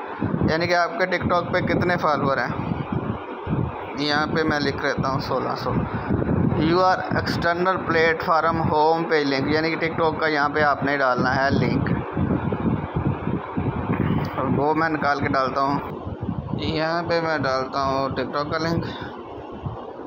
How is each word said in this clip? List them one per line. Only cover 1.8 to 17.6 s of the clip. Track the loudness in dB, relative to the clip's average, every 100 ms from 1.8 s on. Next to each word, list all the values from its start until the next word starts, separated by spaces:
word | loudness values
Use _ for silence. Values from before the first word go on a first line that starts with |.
| 0 2
फॉलोअर | 2 2 2 0
हैं। | -2 -4 -4 -6 -4 -4 -4 -6 -10 -10 -4 -2 -2 -4 -8 -4
यहाँ | 0 0 0
पे | 0
मैं | 0 2
लिख | 0 0
लेता | -2 0 0
हूँ | -2
सोलह | -2 -2 -2 -4
सौ। | -2 -2 -2 -4 -2 -2 0 2 2 2
You | 4 4
are | 4 2 0 -2
external | -2 0 0 2 0 0 0
platform | 4 4 2 2 2 4 2 2
home | 4 4 4 2
page | 2 2
link, | 2 2
यानी | 2 2
कि | 0
TikTok | -2 0 0 2
का | 0
यहाँ | 2 2
पे | 4
आपने | 2 2 0 2
डालना | 2 4 2
है | 2 2
लिंक, | 2 2 0 0 -2 -2 -2 0 0 -2 -2 0 -2 -2 -2 -2 -2 -4 -4 -4 -4 -4 -4 -4 -2 0 -2 -2 -2 0 2
वो | 2
मैं | 2 2
निकाल | 2 0 0
के | 2
डालता | 2 2 2
हूँ। | 0 0 -4 -10 -10 -6 -6 -6 -4 -4
यहाँ | -2 0 0 0
पे | 0 0
मैं | 2 0
डालता | 2 0